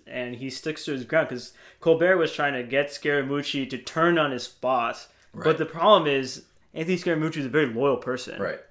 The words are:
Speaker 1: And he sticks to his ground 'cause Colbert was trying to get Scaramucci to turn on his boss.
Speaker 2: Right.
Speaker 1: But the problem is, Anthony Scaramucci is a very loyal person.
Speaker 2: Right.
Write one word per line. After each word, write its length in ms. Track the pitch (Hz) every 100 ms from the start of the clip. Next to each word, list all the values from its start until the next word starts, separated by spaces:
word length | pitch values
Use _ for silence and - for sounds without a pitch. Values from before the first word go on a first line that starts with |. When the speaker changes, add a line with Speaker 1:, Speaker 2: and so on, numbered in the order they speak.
| -
Speaker 1:
And 280 | 127 123 120
he 140 | 135
sticks 360 | - 160 151 -
to 60 |
his 100 | 135 123
ground 240 | 160 143
'cause 240 | 123 - - - -
Colbert 380 | 165 165 175 185
was 160 | 160
trying 200 | 160 143
to 100 | 131
get 260 | 120 135 143
Scaramucci 800 | - 151 143 135 143 139 139 127
to 80 | 127
turn 400 | - 160 170 170
on 140 | 147
his 160 | 123 -
boss. 600 | - 127 131 117 - - _ _
Speaker 2:
Right. 120 | - 156
Speaker 1:
But 120 | 160
the 80 | 156
problem 420 | 165 185 202 151
is, 360 | 139 131 - - _ _
Anthony 240 | - 165 180
Scaramucci 400 | 175 160 156 160
is 80 | 135
a 40 |
very 180 | 139 139
loyal 300 | 113 139 123
person. 420 | - 123 - -
Speaker 2:
Right. 180 | 95 76 -